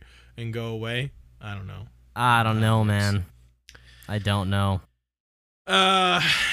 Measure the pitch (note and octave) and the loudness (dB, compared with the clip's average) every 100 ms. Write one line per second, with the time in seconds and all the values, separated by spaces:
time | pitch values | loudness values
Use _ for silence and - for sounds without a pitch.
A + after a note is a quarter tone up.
0 | - - - - A#2 A2+ A#2 A2+ A2 A#2+ | -14 -20 -20 -12 -10 -8 -6 -6 -6 -6
1 | C#3 - - - G#2+ G2+ F#2+ G2 A2 - | -8 -10 -20 -18 -14 -12 -12 -14 -18 -20
2 | _ - B2 A#2 A2 A2 A2 A2 G#2+ G#2 | _ -2 2 4 2 2 4 4 2 2
3 | G2+ G2+ F2 - _ _ - - - - | 2 0 -4 -10 _ _ -20 -20 -20 -20
4 | - G#2 G2+ G2+ F#2+ G2 G2 F#2+ - _ | -10 -6 -2 -2 0 0 0 0 -6 _
5 | _ _ _ _ _ _ - F#3+ F#3+ F#3+ | _ _ _ _ _ _ -2 2 4 4
6 | F#3 F3+ D#3 - - | 2 2 0 0 -2